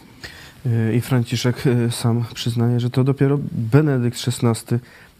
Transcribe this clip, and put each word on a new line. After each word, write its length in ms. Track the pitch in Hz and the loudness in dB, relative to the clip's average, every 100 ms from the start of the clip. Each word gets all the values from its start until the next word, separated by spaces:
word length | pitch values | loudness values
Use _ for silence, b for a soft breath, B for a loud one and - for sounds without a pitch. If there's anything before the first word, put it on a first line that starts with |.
| - B B B B B 127 | -20 B B B B B -2
Y, 300 | 117 110 120 | 0 2 0
i 60 | |
Franciszek, 680 | - 127 117 117 127 120 139 | 0 0 0 -2 -2 0 0
y, 240 | 123 117 | 2 0
sam 320 | - 120 117 113 | 0 0 0 -2
przyznaje, 460 | - 120 117 117 120 | -6 -4 0 2 0
że 100 | 123 | 0
to 140 | 131 | 0
dopiero 360 | 131 131 139 143 - | 0 2 2 0 -2
Benedykt 680 | 117 113 139 156 131 120 - | -4 2 4 4 2 0 -2
szesnasty, 600 | - - 120 110 - 117 B B B | -4 0 0 0 -2 -4 B B B